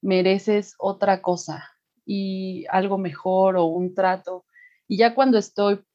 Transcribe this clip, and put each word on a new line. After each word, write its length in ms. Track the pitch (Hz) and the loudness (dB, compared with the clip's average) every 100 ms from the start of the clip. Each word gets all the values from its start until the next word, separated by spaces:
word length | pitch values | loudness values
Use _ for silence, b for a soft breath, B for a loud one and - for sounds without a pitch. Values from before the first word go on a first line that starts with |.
mereces 720 | 196 185 185 196 196 208 202 _ | 2 2 4 2 2 -2 -2 _
otra 440 | 196 196 202 190 | -6 -2 0 0
cosa 480 | 185 175 - 156 - _ _ _ | 0 -4 -6 -14 -16 _ _ _
y 640 | - 196 196 190 190 185 - | -8 -6 -4 -6 -8 -10 -2
algo 280 | 190 196 196 | -2 0 -2
mejor 580 | 185 143 190 185 190 185 | -4 -6 -2 2 2 4
o 80 | 170 | 0
un 280 | 170 180 | 0 -4
trato. 500 | 185 185 185 185 185 _ b b b _ | 0 0 0 -6 -16 _ b b b _
Y 100 | 196 | 2
ya 160 | 233 | 2
cuando 240 | 233 269 233 | 4 2 2
estoy 420 | 202 - 202 202 _ | 0 -2 0 0 _